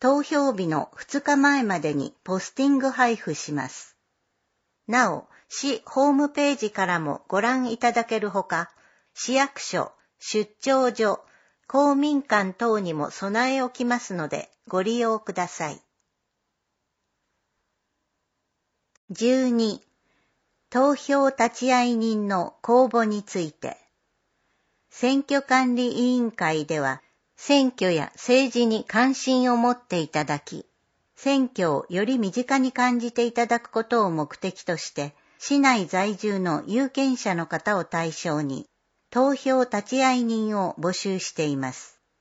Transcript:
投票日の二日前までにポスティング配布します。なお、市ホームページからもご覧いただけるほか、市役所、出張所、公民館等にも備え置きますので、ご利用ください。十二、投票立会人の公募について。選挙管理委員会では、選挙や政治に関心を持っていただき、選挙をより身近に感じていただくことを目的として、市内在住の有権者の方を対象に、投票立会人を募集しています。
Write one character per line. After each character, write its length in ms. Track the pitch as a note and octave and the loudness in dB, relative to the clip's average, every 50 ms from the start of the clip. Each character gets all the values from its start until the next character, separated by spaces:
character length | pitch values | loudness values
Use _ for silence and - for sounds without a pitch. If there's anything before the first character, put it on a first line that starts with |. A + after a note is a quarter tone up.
投 220 | - B3+ C#4 D4 | 2 2 2 2
票 300 | C#4+ - D#4+ C#4+ C#4 C4+ | 0 0 0 2 2 2
日 140 | A3 F#3 F#3 | 0 0 -2
の 240 | D#3+ D#3 D3 - - - | -2 -2 -2 -4 -6 -10
二 280 | - - - - C#4+ | -18 -10 -6 -6 -2
日 140 | - D4 C#4+ | 0 2 2
前 260 | C#4 C#4 C#4+ C#4+ C#4 | 4 4 4 4 2
ま 180 | B3 G3+ F#3 E3 | 2 0 -2 -2
で 140 | D3+ D3+ C#3+ | -2 -2 0
に 200 | C#3+ C3+ C#3 - _ _ | -2 -2 -4 -8 _ _
ポ 140 | F#3 F#3 F#3 | -4 -4 -4
ス 100 | - - | -4 -6
テ 140 | - - C4+ | -4 0 2
ィ 40 | C#4+ | 4
ン 100 | C#4 C4 | 4 4
グ 120 | B3+ C4+ | 2 0
配 260 | A#3+ B3+ B3+ A#3 A#3 | 2 2 2 2 2
布 180 | - - - D3 | -2 -4 -8 -8
し 180 | - - - | -8 -8 -6
ま 160 | D3 C#3+ C3 C3 | -6 -6 -6 -8
す。 280 | - - - - _ _ _ _ _ _ _ _ _ _ _ _ _ _ _ _ _ _ _ | -12 -16 -20 -20 _ _ _ _ _ _ _ _ _ _ _ _ _ _ _ _ _ _ _
な 280 | - A3+ B3+ A#3+ F#3+ D3+ | -2 0 2 2 2 0
お、 140 | C3+ - _ _ - _ _ | -4 -8 _ _ -20 _ _
市 340 | - - C4 C#4 B3+ - - | -12 -6 -4 -4 -4 -4 -6
ホ 240 | - - C4 C#4 C#4+ | -4 0 2 4 4
ー 20 | |
ム 160 | C#4 C#4 D4 C#4+ | 4 4 2 0
ペ 240 | D4 D4 C#4+ C#4+ | 0 0 2 2
ー 40 | C#4 | 2
ジ 140 | - A3 G3+ | 0 -2 -4
か 140 | - G3+ F#3+ | -2 -2 0
ら 140 | F3+ F3 E3 | 0 0 -2
も 240 | D#3+ D3 - - - - | -2 -4 -6 -8 -6 -2
ご 120 | F#3 G3 | -2 0
覧 300 | G#3+ A#3+ C4 C4 B3+ A#3 | 0 2 0 0 -2 -2
い 80 | A#3 - | -4 0
た 140 | - A#3+ | 0 0
だ 120 | A#3 A#3+ A3+ | 2 0 0
け 140 | - A#3 G#3+ | 0 -2 -2
る 100 | G#3 G3+ | -2 -2
ほ 160 | F3+ G3 F#3 | -2 -4 -2
か、 260 | - F3 E3 F3 - _ _ _ _ _ _ _ _ _ | -2 -4 -4 -4 -6 _ _ _ _ _ _ _ _ _
市 200 | - - A3 B3+ | -10 -4 0 2
役 260 | C4+ C#4 C#4 - - | 2 2 0 -2 -8
所、 320 | - - F#3 E3 B2 - - _ _ _ _ _ | -10 -6 -4 -4 -4 -4 -8 _ _ _ _ _
出 340 | - - - G#3+ G#3 - _ _ | -12 -4 -2 -2 -4 -4 _ _
張 320 | - C4+ C4+ C4 B3+ B3 | -2 0 2 2 2 0
所、 320 | - - A3 G3+ - - - _ _ _ _ _ _ _ _ | 0 0 0 0 0 -2 -6 _ _ _ _ _ _ _ _
公 280 | - - C4+ C#4+ C#4+ C#4 | -2 2 4 4 4 4
民 280 | C#4 D4 D4+ D4 C#4 | 2 2 2 0 0
館 300 | C4 - A3+ G#3 F#3+ F#3+ | 0 2 0 0 0 -2
等 280 | F3+ - A#3 A#3 A3 G#3+ | -4 -2 0 0 0 0
に 120 | F#3+ F3 | 0 -4
も 180 | D#3 D3+ D3 - | -4 -4 -4 -6
備 440 | - - G3 G3 G#3 A3+ B3+ C4 C4+ | -6 -8 -8 -4 -2 0 0 0 0
え 80 | C4+ | -2
置 100 | B3 B3 | -2 -4
き 120 | - - B3 | -4 -4 -2
ま 160 | A#3+ A#3+ A#3+ | -2 -2 -2
す 140 | - - F#3 | -4 -6 -6
の 140 | F3 D3+ C#3+ | -6 -6 -6
で、 220 | C#3+ D3+ - - _ _ _ | -6 -8 -8 -12 _ _ _
ご 160 | - F#3+ F#3 | -4 -4 -2
利 160 | F#3 A3 A#3 A#3+ | 0 0 0 0
用 220 | A#3 A3+ A3 G#3+ | 0 0 -2 -2
く 120 | - - | -6 -6
だ 160 | F3+ F#3 F3 E3+ | -6 -6 -6 -6
さ 220 | - - E3 D3 | -6 -8 -8 -8
い。 100 | C#3+ - - _ _ _ _ _ _ _ _ _ _ _ _ _ _ _ _ _ _ _ _ _ _ _ _ _ _ _ _ _ _ _ _ _ _ _ _ _ _ _ _ _ _ _ _ _ _ _ _ _ _ _ _ _ _ _ _ _ _ _ _ _ _ _ _ - | -8 -12 -18 _ _ _ _ _ _ _ _ _ _ _ _ _ _ _ _ _ _ _ _ _ _ _ _ _ _ _ _ _ _ _ _ _ _ _ _ _ _ _ _ _ _ _ _ _ _ _ _ _ _ _ _ _ _ _ _ _ _ _ _ _ _ _ _ -16
十 380 | F3 - A3 B3 B3+ C4 C4 B3 | -6 0 2 2 4 4 2 2
二、 340 | A#3+ A3+ A3+ G#3+ F#3+ - - _ _ _ _ _ _ _ _ _ _ _ _ _ _ _ _ _ | 2 2 2 0 -2 -6 -12 _ _ _ _ _ _ _ _ _ _ _ _ _ _ _ _ _
投 240 | - B3 C4+ D4 C#4+ | 0 2 4 4 2
票 360 | - - - C#4 C#4 C#4 C4+ | 0 0 0 2 4 4 2
立 400 | C4+ - A3+ A#3+ - - B3 C4 | 2 2 0 0 0 -2 0 2
会 260 | B3+ B3 B3 A#3+ A#3+ | 4 4 4 2 2
人 320 | A3+ A3+ A3+ A3 G#3+ G#3 G3+ | 0 0 0 0 0 0 0
の 280 | G3 F3+ - - - _ | 0 0 -2 -4 -8 _
公 260 | - - A#3+ B3 C4 | 0 4 6 6 6
募 180 | A3+ A3 A#3+ A3+ | 6 4 2 2
に 180 | G#3+ G#3 G#3 | 2 -2 -4
つ 160 | G3+ - - F#3 | -6 -6 -4 -4
い 140 | E3 D3+ | -4 -4
て。 260 | - _ - B2+ - - _ _ _ _ _ _ _ _ _ _ _ _ _ _ _ _ _ _ _ _ _ _ | -6 _ -8 -8 -8 -10 _ _ _ _ _ _ _ _ _ _ _ _ _ _ _ _ _ _ _ _ _ _
選 300 | - - A#3+ B3+ C4+ C#4 | -8 -2 0 0 0 0
挙 220 | C#4 - C#4 C#4 | 0 0 -2 -2
管 320 | C#4 - C4 C4 C4 B3 B3 | 0 2 2 2 2 2 0
理 180 | A#3+ B3 A#3+ | 0 0 -2
委 80 | - A3+ B3 B3 B3+ | 0 0 2 2 2
員 140 | B3 A#3+ A3+ | 2 0 -2
会 360 | A3 - F3+ D#3+ D#3+ D#3 D3+ | -2 -2 -2 -2 0 -2 -2
で 120 | D3+ D#3+ D3+ | -2 -2 -2
は、 240 | C#3 C3+ C3 - - _ _ _ _ _ _ | -2 -2 -4 -6 -10 _ _ _ _ _ _
選 320 | - - - C#4+ C#4 C4+ B3+ | -12 0 2 4 4 4 2
挙 240 | B3 - A#3 F#3 | 0 0 0 0
や 200 | E3+ D#3 - - - | 2 0 -2 -4 -10
政 360 | - - - B3 C4 C4+ B3 | -10 0 2 4 4 4 2
治 160 | A#3+ A#3+ A#3+ | 2 0 2
に 180 | A3+ A3 G#3+ - | 2 0 -2 -4
関 300 | - - A3 B3+ C4+ C4 | -2 0 2 2 2 2
心 380 | - - C4 C4 B3+ B3 B3 | 0 0 0 2 2 2 2
を 40 | A#3+ | 2
持 160 | A#3 A#3 A#3+ | 2 2 0
っ 140 | B3 A#3+ - | 0 -2 -6
て 120 | _ F3+ E3+ | _ -4 -4
い 100 | D3+ - | -4 -2
た 160 | - D3+ D3+ | -2 -4 -2
だ 140 | D3 D3 C#3+ | -2 -4 -6
き、 280 | - - E3 D3+ - - _ _ _ _ _ _ _ _ _ | -6 -10 -14 -14 -16 -18 _ _ _ _ _ _ _ _ _
選 300 | - - C#4 C#4 C4+ C4 | -4 -2 2 2 2 2
挙 260 | B3 - - F3+ D#3+ | 0 0 0 0 2
を 120 | C#3+ C3+ - - | 0 0 -2 -4
よ 140 | F3 F#3 G#3+ | -4 -2 0
り 120 | A3 C4+ A#3+ | 0 0 0
身 120 | G#3+ F#3+ | 0 -2
近 280 | - A#3+ B3 - C4+ C4+ | -2 -4 -2 0 0 2
に 120 | B3+ C4 | 2 0
感 300 | - B3+ B3 B3+ A#3+ A#3+ | 0 0 0 0 0 0
じ 120 | A#3 A#3+ | -2 -2
て 120 | - A#3+ A#3+ | -2 0 0
い 80 | A#3 | 0
た 140 | A#3 A#3 A#3 | 0 0 0
だ 120 | A3+ A#3 A#3 | 2 0 -2
く 120 | - - | -2 -4
こ 120 | - A3 | -4 -4
と 240 | A3+ - A#3+ A#3 G#3 | -2 0 2 2 2
を 40 | F3+ | 2
目 240 | E3 D#3 D3 - - | 0 -2 -4 -4 -8
的 260 | - - F#3 F3+ - | -8 -8 -8 -8 -6
と 140 | - - E3+ | -6 -6 -6
し 160 | D3+ - - | -6 -6 -8
て、 220 | - D3+ C#3+ C#3+ - _ _ _ _ _ | -8 -8 -8 -8 -10 _ _ _ _ _
市 200 | - - C#4+ C#4+ | -4 0 2 4
内 280 | C#4 C4+ B3 G#3+ F3+ | 4 4 4 2 0
在 300 | D3 - F#3 G3 G#3+ G3+ | 0 0 0 0 -2 -2
住 220 | F#3 G#3+ G#3+ G3 F#3+ | -4 -4 -2 -2 0
の 240 | F#3 F3 D#3 D3 - | 0 0 -2 -2 -4
有 240 | - G3+ B3+ C#4 B3+ | -2 0 0 0 0
権 260 | - C4+ C4+ C4+ B3+ | 0 0 0 0 0
者 180 | - - G#3 F3+ | 0 -2 -2 -2
の 120 | E3+ E3 - | -2 -4 -4
方 280 | E3+ D#3 - G#3+ G#3 | -6 -4 -2 0 0
を 80 | F#3 D#3+ | 0 -2
対 280 | - - E3 E3 E3 | -2 -4 -4 -2 -4
象 280 | D#3 - - E3+ D3+ D3+ | -6 -6 -4 -4 -2 -2
に、 260 | D3+ C#3 C3+ - - - _ _ _ _ _ _ _ _ | -2 -4 -6 -8 -10 -14 _ _ _ _ _ _ _ _
投 240 | - A#3+ C4 C#4 C#4 | 0 2 2 2 2
票 300 | - - C4 C4 B3+ B3 | 0 0 0 2 2 2
立 360 | B3 - G#3 G3+ - B3+ C4 | 0 -2 -4 -4 -2 0 2
会 220 | C4 C4 B3+ B3 | 2 2 2 2
人 360 | A#3+ A3+ A3+ A3 G#3+ G#3+ G#3+ G3+ | 0 0 -2 -2 -2 -2 -2 -2
を 180 | F#3 - - - | -2 -4 -4 -4
募 140 | D#3 F3+ | -4 -4
集 260 | F3+ - - G3 F#3+ F3+ | -4 -4 -4 -4 -4 -4
し 140 | - - | -6 -6
て 120 | - - D#3 | -6 -4 -2
い 100 | D3+ C#3+ | -2 -2
ま 160 | C3+ C3+ B2+ | -4 -4 -6
す。 280 | B2+ - - - _ _ _ _ _ _ | -8 -12 -18 -20 _ _ _ _ _ _